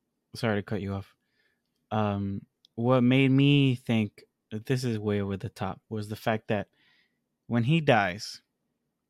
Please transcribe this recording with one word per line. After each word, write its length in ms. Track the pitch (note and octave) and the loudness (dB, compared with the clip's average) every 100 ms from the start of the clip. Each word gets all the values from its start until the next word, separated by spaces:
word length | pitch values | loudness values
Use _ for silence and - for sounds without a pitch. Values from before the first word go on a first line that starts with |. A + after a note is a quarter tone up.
| _ _ _ | _ _ _
sorry 220 | - A#2 G#2 | -6 -2 -2
to 40 | |
cut 180 | G2 G#2 | -2 -6
you 140 | G2 | -6
off. 200 | G2 F#2+ _ _ _ _ _ _ _ - | -8 -10 _ _ _ _ _ _ _ -6
Um, 560 | G#2+ G#2+ G2+ G2 G2 - _ _ - | -2 -2 -2 -4 -6 -12 _ _ -4
what 260 | A#2 C3 | 2 4
made 280 | A#2+ C3 C3 | 4 4 4
me 460 | C3+ C#3 C#3+ C3+ B2 | 4 6 4 4 0
think 480 | - A2+ G#2+ - - _ - | -2 -2 -2 -6 -20 _ -12
that 140 | A2 - | -10 -4
this 180 | B2+ | -2
is 140 | B2 G#2+ | -2 -4
way 220 | G#2+ G#2 | -2 -2
over 160 | G2 F#2+ | -2 -6
the 120 | - | -8
top 300 | - F#2+ - - | -8 -8 -8 -10
was 200 | A2 G#2 | -10 -10
the 80 | A2 | -6
fact 320 | - A2 - | -2 -2 -2
that 200 | G#2+ - _ _ _ _ _ _ _ - | -4 -4 _ _ _ _ _ _ _ -6
when 180 | A#2+ | -2
he 160 | A#2 E3 | 0 0
dies, 640 | C#3+ A#2 G2 F#2+ - - _ _ _ _ _ _ | 2 2 2 -4 -12 -18 _ _ _ _ _ _